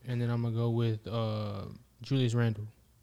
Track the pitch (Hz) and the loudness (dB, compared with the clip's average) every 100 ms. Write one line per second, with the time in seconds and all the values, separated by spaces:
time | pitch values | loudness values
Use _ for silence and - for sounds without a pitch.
0 | 131 120 117 120 117 113 117 117 117 107 | -4 -2 0 0 0 2 2 2 2 0
1 | 110 113 110 107 104 101 101 101 - _ | -4 -2 -2 -2 -4 -6 -10 -14 -20 _
2 | - 135 123 120 117 104 107 - _ _ | -2 2 2 4 2 0 -6 -14 _ _